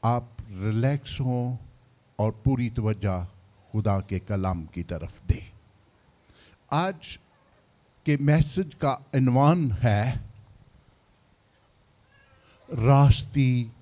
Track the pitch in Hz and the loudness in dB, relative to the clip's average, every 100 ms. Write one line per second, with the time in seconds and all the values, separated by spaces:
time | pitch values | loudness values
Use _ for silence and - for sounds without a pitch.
0 | 113 120 120 - 110 95 104 110 127 143 | 0 -2 -4 -18 -16 -8 -4 0 0 -2
1 | 143 - 127 123 123 127 - - _ _ | -6 -6 -4 -2 -4 -8 -12 -20 _ _
2 | _ - 107 107 - 131 120 113 107 107 | _ -4 -4 0 0 0 -2 -2 -4 -2
3 | 104 90 92 - _ _ _ 107 107 98 | -2 -4 -6 -14 _ _ _ -4 -2 -2
4 | 95 95 - 101 92 90 78 - 85 82 | -2 -8 -4 -4 -2 -4 -6 -10 -8 -10
5 | - - - - - - _ _ _ _ | -10 -16 -6 -6 -6 -20 _ _ _ _
6 | _ _ _ _ - _ _ 143 185 175 | _ _ _ _ -20 _ _ -4 -2 -6
7 | - - _ _ _ _ _ _ _ _ | -14 -16 _ _ _ _ _ _ _ _
8 | - 147 143 151 151 - 180 - 147 131 | -2 0 4 2 2 -2 -6 -4 -4 -4
9 | - 135 127 123 143 175 147 95 123 101 | -2 0 2 4 4 4 0 0 2 2
10 | 113 - - - - - - _ _ _ | 0 -4 -10 -20 -20 -20 -20 _ _ _
11 | _ _ _ _ _ _ _ _ _ _ | _ _ _ _ _ _ _ _ _ _
12 | _ _ _ _ _ _ - 143 113 139 | _ _ _ _ _ _ -12 -2 4 8
13 | 143 107 - 139 131 123 117 - | 8 6 2 0 2 2 -2 -10